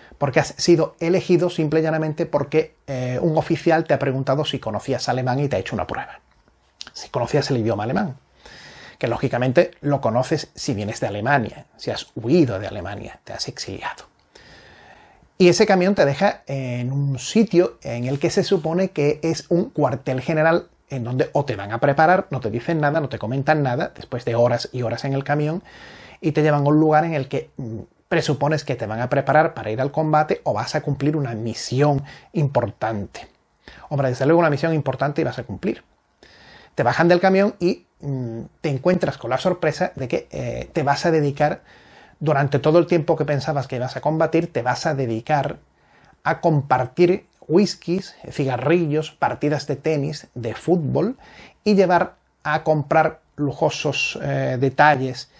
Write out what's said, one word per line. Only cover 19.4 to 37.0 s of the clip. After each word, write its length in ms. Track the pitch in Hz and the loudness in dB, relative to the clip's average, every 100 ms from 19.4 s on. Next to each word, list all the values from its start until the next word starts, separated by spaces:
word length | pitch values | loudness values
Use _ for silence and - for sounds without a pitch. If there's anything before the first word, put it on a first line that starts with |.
| - | 0
un 180 | 175 214 | 0 0
cuartel 540 | - 139 131 - 131 | 0 0 0 -4 -4
general 460 | 127 156 160 170 - _ _ | -2 2 2 2 -2 _ _
en 160 | 135 | -8
donde 240 | 117 127 - | -4 -2 0
o 100 | 147 | 0
te 120 | 139 101 | -2 -4
van 160 | 101 | -4
a 60 | 117 | 0
preparar, 480 | 143 143 160 190 - | 0 4 4 4 2
no 100 | - | -6
te 100 | 110 | -4
dicen 300 | 117 - 160 | -4 -2 0
nada, 220 | 147 160 | 2 0
no 80 | 143 | -2
te 80 | 110 | -6
comentan 440 | 107 135 139 156 | -4 -4 0 2
nada, 300 | 135 123 131 | 2 -2 -4
después 300 | - - 123 | -8 -10 -8
de 100 | - | -4
horas 360 | 117 120 120 - | 2 2 2 -4
y 80 | 127 | -6
horas 240 | 117 117 | -4 -4
en 80 | 139 | -4
el 120 | 139 | -4
camión, 380 | 139 147 151 170 - - - - - - | -2 -2 -2 -4 -10 -20 -20 -20 -20 -6
y 100 | 160 | -2
te 100 | 147 | 2
llevan 220 | 151 147 | 2 4
a 40 | 143 | 4
un 100 | 151 | 4
lugar 240 | 156 151 | 6 4
en 80 | 160 | 2
el 160 | 151 135 | -2 -4
que, 220 | 139 - - | -6 -8 -12
mm, 220 | 120 110 - _ - | -10 -10 -14 _ -2
presupones 560 | 165 156 135 147 151 | -2 0 0 0 -2
que 120 | - 123 | -2 -6
te 100 | 107 | -4
van 140 | 110 | -4
a 100 | 127 | 0
preparar 420 | 135 135 147 156 | 0 4 4 4
para 200 | - 107 | 0 -6
ir 80 | 113 | -2
al 100 | 139 | -2
combate 500 | 156 156 151 151 175 | 0 2 2 2 -2
o 100 | - | -2
vas 220 | 151 147 151 | -2 -2 -4
a 40 | |
cumplir 360 | 147 135 147 156 | -2 -2 0 0
una 180 | 131 | -4
misión 680 | 110 110 117 - 127 147 139 139 - - | -4 -6 -8 -4 2 2 2 -4 -18 -8
importante. 960 | - 139 123 104 - 113 110 92 - - _ _ _ - - - | -2 0 0 -2 -4 -4 -4 -8 -12 -20 _ _ _ -20 -20 -8
Hombre, 220 | 139 131 | -2 -2
desde 140 | 123 139 | 0 2
luego 120 | 170 | 2
una 100 | 165 | 2
misión 240 | 143 165 | 0 -2
importante 480 | 156 135 117 139 147 | -2 -2 -4 -4 -2
y 40 | |
vas 160 | 151 - | -4 -6
a 20 | |
cumplir. 400 | - 98 196 - _ _ _ _ - - - - - - | -10 -6 -6 -6 _ _ _ _ -20 -20 -20 -20 -20 -2
Te 80 | |
bajan 240 | 117 - | -2 2